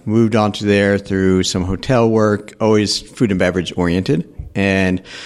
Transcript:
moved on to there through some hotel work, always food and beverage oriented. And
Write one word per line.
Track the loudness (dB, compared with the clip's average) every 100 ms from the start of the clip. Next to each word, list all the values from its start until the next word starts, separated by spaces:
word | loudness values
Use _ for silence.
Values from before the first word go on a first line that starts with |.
moved | -2 0 2
on | 2 0
to | -2
there | 0 2 2 0
through | 0 0 2 2
some | 0 -2
hotel | -4 -6 -2 2 2
work, | 2 2 0 -6 -2
always | 2 2 0 -4
food | -8 -2 0
and | 2
beverage | 0 0 -4 -2
oriented. | 0 0 0 -2 -4 -12 -12
And | -4 0 0 0 -2 -8 -20